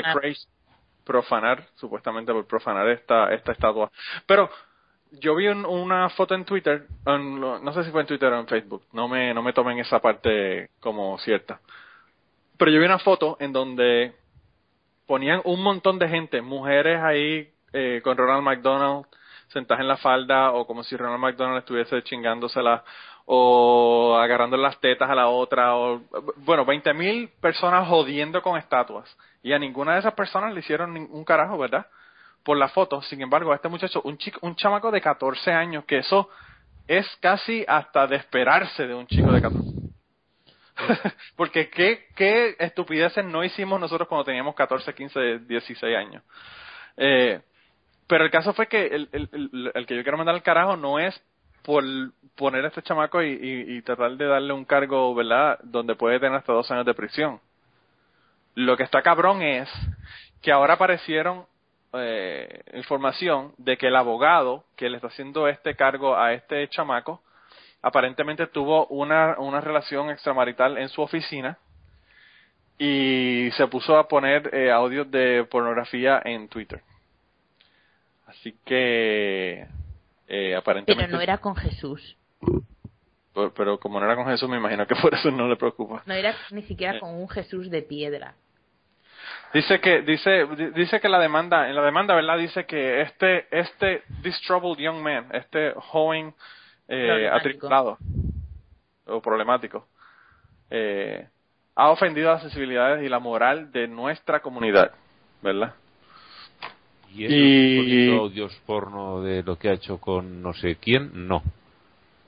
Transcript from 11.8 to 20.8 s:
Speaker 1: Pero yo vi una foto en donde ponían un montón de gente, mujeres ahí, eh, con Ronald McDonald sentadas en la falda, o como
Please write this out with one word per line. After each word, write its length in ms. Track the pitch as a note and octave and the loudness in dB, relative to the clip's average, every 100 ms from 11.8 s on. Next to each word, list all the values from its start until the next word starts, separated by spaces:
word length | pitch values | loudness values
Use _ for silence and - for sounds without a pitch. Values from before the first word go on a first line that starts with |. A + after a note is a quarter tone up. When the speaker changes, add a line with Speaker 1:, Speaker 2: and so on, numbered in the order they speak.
| - - _ _ _ _ _ - | -20 -20 _ _ _ _ _ 0
Speaker 1:
Pero 140 | E3 | 4
yo 80 | D#3 | 6
vi 60 | F3 | 6
una 120 | F#3 | 4
foto 380 | - F#3 D#3 E3 | 4 2 0 -2
en 140 | C#3 | -4
donde 600 | C3+ C3 B2+ B2 A#2+ B2 - _ _ _ _ _ _ _ _ - | -2 -2 2 4 4 0 -6 _ _ _ _ _ _ _ _ -4
ponían 320 | C#3 C3+ F3+ F3+ | -2 2 0 0
un 180 | F3+ | 0
montón 340 | G3 F#3+ F#3+ F#3+ | 0 0 0 2
de 120 | E3+ | 0
gente, 320 | E3 D#3+ C3 | -2 -2 -6
mujeres 580 | A#2+ C3+ C3+ C#3 D#3 E3 | -6 -6 2 2 4 2
ahí, 480 | D#3+ D3 D3+ D#3 D3 _ _ | 2 2 0 -2 -8 _ _
eh, 300 | C#3 C3 A#2+ | -4 -4 -2
con 140 | C3 B2+ | 0 2
Ronald 260 | B2+ C3+ | 4 2
McDonald 600 | C#3 C3 B2+ C3+ C#3 C#3 C#3 _ - - - | 2 0 2 2 0 -2 -8 _ -20 -20 -12
sentadas 320 | C#3 B2+ A#2+ | -8 -2 0
en 80 | C3+ | 0
la 80 | C3+ | 0
falda, 560 | D3 C3 B2+ C3+ C3 | 2 2 2 2 4
o 160 | B2 A#2+ | 2 -4
como 160 | A#2 | -8